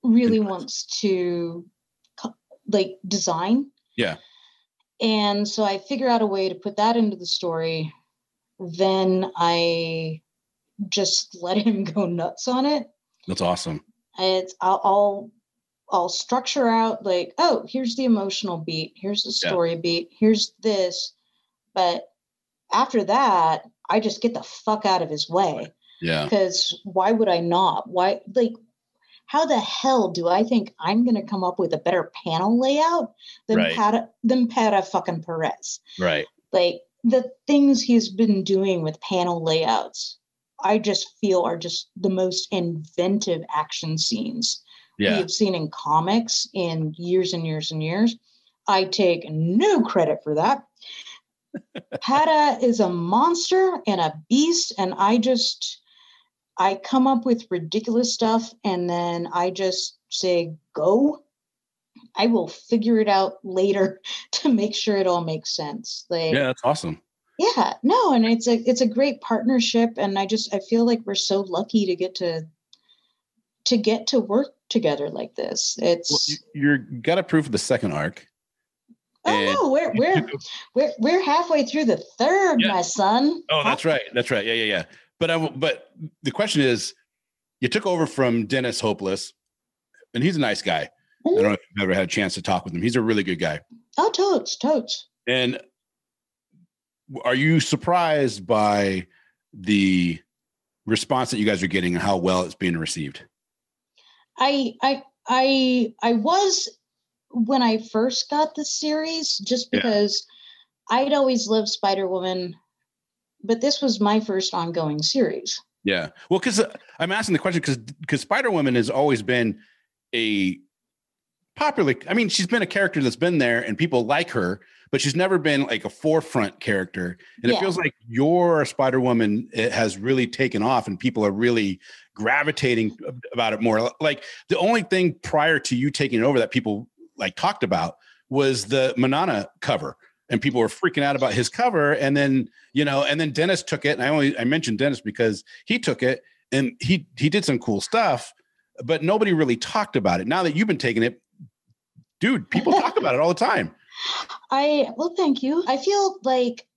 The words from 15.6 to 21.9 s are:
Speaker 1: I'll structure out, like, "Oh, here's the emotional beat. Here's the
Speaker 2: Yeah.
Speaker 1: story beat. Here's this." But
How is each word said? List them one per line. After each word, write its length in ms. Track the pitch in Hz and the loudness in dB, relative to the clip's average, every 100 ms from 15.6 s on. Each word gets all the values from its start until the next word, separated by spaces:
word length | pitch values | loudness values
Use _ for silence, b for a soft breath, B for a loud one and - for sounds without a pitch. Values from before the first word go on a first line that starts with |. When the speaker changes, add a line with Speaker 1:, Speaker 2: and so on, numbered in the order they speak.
| _ _ _ | _ _ _
Speaker 1:
I'll 160 | 185 175 | -2 0
structure 580 | - - 254 254 285 240 | -4 -2 -2 -2 0 2
out, 360 | 226 226 - 196 | 2 0 -2 -2
like, 280 | 180 175 - | -2 -2 0
"Oh, 280 | 339 269 - | 2 2 -2
here's 280 | 262 254 233 | -4 -4 -2
the 100 | 262 | 2
emotional 520 | 220 196 190 196 170 | 2 0 -4 -6 -6
beat. 360 | 160 160 156 _ | -6 -6 -8 _
Here's 280 | 190 208 | -6 -4
the 140 | - - | -4 -2
Speaker 2:
Yeah. 60 | 175 | -2
Speaker 1:
story 240 | 180 170 170 | 0 0 0
beat. 340 | 170 170 170 _ | -2 -2 -4 _
Here's 360 | 214 214 - _ | 4 4 0 _
this." 520 | 220 202 180 175 - _ _ _ _ _ _ | -2 0 0 -2 -10 _ _ _ _ _ _
But 340 | - 180 | 0 0